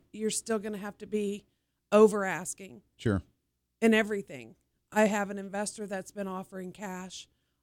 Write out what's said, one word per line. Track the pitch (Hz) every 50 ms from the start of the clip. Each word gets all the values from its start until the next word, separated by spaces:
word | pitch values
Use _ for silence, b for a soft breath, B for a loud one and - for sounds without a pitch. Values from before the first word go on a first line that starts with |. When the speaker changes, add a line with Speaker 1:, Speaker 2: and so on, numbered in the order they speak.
| _ _
Speaker 1:
you're | - 208 214 214
still | 208 - - - 226 214
gonna | 190 220 214 196
have | 202 208 202 -
to | 214 -
be | 190 214 208 202 202 208 - _ _ _ _ _ _ _ _ -
over | - 208 214 214 190 208 196
asking. | 190 175 156 185 - - - 196 190 123 107 - _ _ -
Speaker 2:
Sure. | - 123 101 95 - _ _ _ _ _ _ _ _ _ _ -
Speaker 1:
In | - 226 220
everything. | 214 220 208 214 202 196 - 165 131 117 110 - _ _ _ _ _ _ _
I | - 214 214
have | 208 208 208 202 190
an | 202 202
investor | 196 196 185 196 208 202 - - 214
that's | 196 208 190 190 -
been | - 202 202 190
offering | 185 185 190 - - 190 185 185
cash | 175 - 214 196 185 185 185 190 - - - - _ _ _ _ _ _